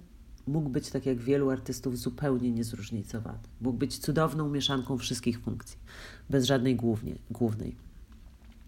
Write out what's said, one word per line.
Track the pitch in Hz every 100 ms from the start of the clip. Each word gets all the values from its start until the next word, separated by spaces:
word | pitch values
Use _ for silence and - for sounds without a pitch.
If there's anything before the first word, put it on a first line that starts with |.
| - - - - -
mógł | 151 147
być, | 139 -
tak | 139 135
jak | 123
wielu | 117 143 135
artystów, | 127 - 127 135 123
zupełnie | - 120 147 127 123
niezróżnicowany. | 117 113 113 104 113 98 113 110 110 - -
Mógł | 120 117
być | 135 -
cudowną | - 147 156 151 147
mieszanką | 143 131 139 123 131
wszystkich | - 127 123 113
funkcji, | - - - - - - - - -
bez | 139 123
żadnej | 135 127 117
głównie-, | 117 110 131 - -
głównej. | 110 120 107 82 - - - - - - - - -